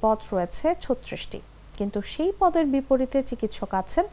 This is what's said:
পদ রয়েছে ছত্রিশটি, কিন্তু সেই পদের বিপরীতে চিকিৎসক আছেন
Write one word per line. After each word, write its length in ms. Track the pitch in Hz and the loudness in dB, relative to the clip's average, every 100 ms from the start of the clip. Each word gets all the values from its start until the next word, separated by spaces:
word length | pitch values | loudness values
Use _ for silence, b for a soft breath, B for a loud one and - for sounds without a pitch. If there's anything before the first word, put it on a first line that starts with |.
পদ 180 | 220 214 - | 2 2 0
রয়েছে 420 | 190 175 - 311 349 | -2 -2 0 0 0
ছত্রিশটি, 600 | - 240 - - - - - - - - | 0 -4 -4 -8 -8 -10 -12 -20 -14 -6
কিন্তু 260 | 202 202 | -4 -2
সেই 300 | 202 - 339 381 | -4 0 0 4
পদের 280 | 370 330 294 | 4 4 4
বিপরীতে 560 | 269 269 262 262 269 | 2 2 2 2 0
চিকিৎসক 520 | - 233 214 - 202 | 0 -2 -4 -4 -2
আছেন 300 | 190 - - 403 | -2 0 0 0